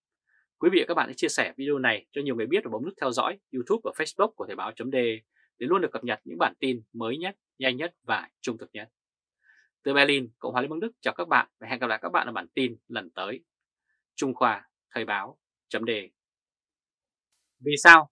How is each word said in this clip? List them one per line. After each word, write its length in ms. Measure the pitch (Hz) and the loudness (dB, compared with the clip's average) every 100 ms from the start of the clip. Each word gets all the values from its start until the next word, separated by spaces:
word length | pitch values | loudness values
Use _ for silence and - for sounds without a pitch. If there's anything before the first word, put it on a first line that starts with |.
| _ _ _ _ _ - | _ _ _ _ _ -2
Quý 120 | 170 | 2
vị 80 | 185 | 2
và 60 | - | 2
các 60 | |
bạn 140 | 170 127 | 0 -2
hãy 60 | |
chia 140 | 131 160 | -2 -2
sẻ 260 | - 104 - | 0 -2 -4
video 220 | 139 143 | -4 0
này 280 | 127 107 - | 0 0 -4
cho 100 | 143 | -8
nhiều 140 | 143 117 | -4 -4
người 120 | 113 | -2
biết 120 | 185 | -2
và 60 | - | -2
bấm 140 | 107 151 | -6 -8
nút 80 | - | -4
theo 100 | 139 | -4
dõi 280 | 120 117 196 _ | 0 -2 -4 _
YouTube 280 | 127 123 220 | -8 -2 -2
và 80 | - - | -2 -6
Facebook 360 | 156 - 214 | -4 0 -2
của 140 | - 98 | -2 -10
Thời 80 | 92 | -8
báo 160 | 98 | -8
chấm 200 | - 120 | -8 -4
D 40 | 131 120 110 - _ _ - | 0 0 -2 -10 _ _ -8
để 100 | 123 | -2
luôn 140 | 185 | 0
được 100 | 165 | 0
cập 120 | 113 | -4
nhật 180 | 120 110 | -6 -6
những 140 | - 165 | -6 -2
bản 160 | 147 - | -2 -2
tin 240 | 135 123 110 | -4 -4 -8
mới 240 | 117 113 143 | -8 -6 -6
nhất, 200 | 180 202 _ - | -8 -10 _ -6
nhanh 200 | 131 127 | -4 -2
nhất 180 | 170 - | -6 -8
và 260 | - 107 - _ | -6 -4 -6 _
trung 160 | - 113 | -10 -10
thực 120 | - | -10
nhất. 160 | 104 110 _ _ _ _ _ _ _ _ _ | -16 -18 _ _ _ _ _ _ _ _ _
Từ 100 | - | 0
Berlin, 380 | 139 139 139 120 _ | 4 4 4 -2 _
Cộng 140 | 127 | -6
hòa 100 | 120 | -2
Liên 80 | 139 | -2
bang 100 | 156 | -4
Đức 120 | 226 - | -8 -6
chào 120 | - | -4
các 140 | - 175 | -4 2
bạn 220 | 139 - _ | 2 2 _
và 80 | 117 | -10
hẹn 120 | 123 | -6
gặp 80 | 120 | -4
lại 120 | 110 | -4
các 80 | 87 | -2
bạn 180 | 165 - | -2 -4
ở 60 | |
bản 140 | 110 85 | -6 -8
tin 300 | - 127 - - | -4 -4 -4 -12
lần 220 | 113 92 | -10 -10
tới. 340 | - 95 120 _ _ _ _ _ _ _ - | -8 -8 -10 _ _ _ _ _ _ _ -6
Trung 180 | 139 | -4
Khoa, 360 | 127 123 104 - _ _ | 0 0 0 -8 _ _
Thời 120 | 120 110 | -8 -4
báo 340 | 101 107 143 _ _ - | -6 -6 -14 _ _ -8
chấm 180 | 110 113 | -6 -4
D. 40 | 110 92 _ _ _ _ _ _ _ _ _ _ _ _ _ _ _ | -4 -6 _ _ _ _ _ _ _ _ _ _ _ _ _ _ _
Vì 120 | 131 147 | -4 6
sao 260 | 175 165 147 | 12 12 10